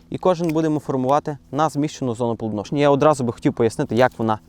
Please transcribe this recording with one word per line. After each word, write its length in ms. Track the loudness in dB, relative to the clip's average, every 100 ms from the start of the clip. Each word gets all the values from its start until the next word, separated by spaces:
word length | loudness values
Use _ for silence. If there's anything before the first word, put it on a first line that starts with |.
| -12
І 80 | -2
кожен 340 | 0 0 0
будемо 280 | 0 0 -2
формувати 580 | -2 -2 2 0 0 -10 -8
на 180 | -2 0
зміщену 460 | 0 -4 -4 -6 -2
зону 200 | -2 -2
плодоношення. 460 | -4 -6 -4 0
Я 80 | 2
одразу 340 | 4 4 2
би 100 | -2
хотів 200 | -2 -2
пояснити, 420 | 2 0 0 -2 2
як 240 | 2 2
вона 200 | -2 -2